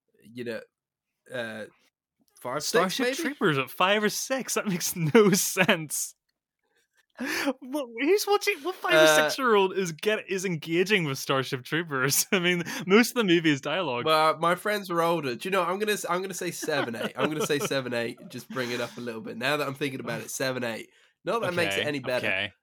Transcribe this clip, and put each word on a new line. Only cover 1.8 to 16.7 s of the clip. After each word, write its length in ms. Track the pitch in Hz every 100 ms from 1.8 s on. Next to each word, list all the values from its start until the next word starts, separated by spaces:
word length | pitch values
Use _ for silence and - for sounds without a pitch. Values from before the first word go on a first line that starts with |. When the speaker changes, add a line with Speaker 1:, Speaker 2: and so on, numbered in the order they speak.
| _ _ _ _ _ _
Speaker 1:
five, 260 | 123 135 143
Speaker 2:
Starship 280 | 156 185 170
Speaker 1:
six 120 | 247 269
maybe? 140 | 233
Speaker 2:
Troopers 260 | 285 202 139
at 120 | 127
five 320 | - 180 208
or 60 | 208
six? 460 | - - 269 -
That 120 | 226 208
makes 300 | 175 - 180
<laughs> 0 |
no 340 | 160 226 208
sense. 840 | 156 - - 180 185 156 - - - _ _ _ _ _ _ _ _ _ - 262 320 285 262
What, 260 | 254 285 247 226
who's 260 | 277 403 403
watching? 360 | 403 415 370
What 120 | 285 370
five 240 | 370 339
or 60 | 311
Speaker 1:
Uh, 0 |
Speaker 2:
six-year-old 720 | 156 302 - 262 208 190 180
is 160 | 185
get, 360 | 156 208 214 -
is 140 | 190
engaging 600 | 190 165 156 165 185 208
with 140 | 156 135
Starship 460 | - 139 127 135
Troopers? 640 | 127 156 170 139 131 135 -
<laughs> 40 |
I 60 | 196
mean, 240 | 175 175 175 277 175
most 240 | 202 233
of 40 |
the 100 | 247
movie 260 | 208 170 160
is 100 | 139
dialogue. 480 | 143 160 170 120 151
Speaker 1:
Well, 280 | 156 156 151
my 160 | 170
friends 360 | 175 208 208 190
were 120 | 170
older. 320 | 165 170 139 117
Do 100 | 196
you 20 |
know? 120 | 190
I'm 160 | 170 190
gonna 140 | 214
s-, 120 | 202 160
I'm 120 | 175
gonna 140 | 190
say 160 | 180 180
seven, 440 | 165 151